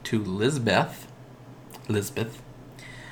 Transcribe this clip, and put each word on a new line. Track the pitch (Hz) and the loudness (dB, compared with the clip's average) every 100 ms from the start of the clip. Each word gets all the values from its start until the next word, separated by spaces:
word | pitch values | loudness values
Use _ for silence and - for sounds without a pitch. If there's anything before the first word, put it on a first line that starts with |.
| - | 0
to | 113 | 0
Lizbeth, | 101 95 117 147 113 95 156 - - - - - - - - - - | 2 2 2 4 6 6 4 0 -14 -18 -18 -18 -18 -18 -16 -10 0
Lizbeth, | 104 98 104 113 - - - - - - - - | 0 0 -2 -4 -4 -14 -18 -18 -16 -16 -14 -14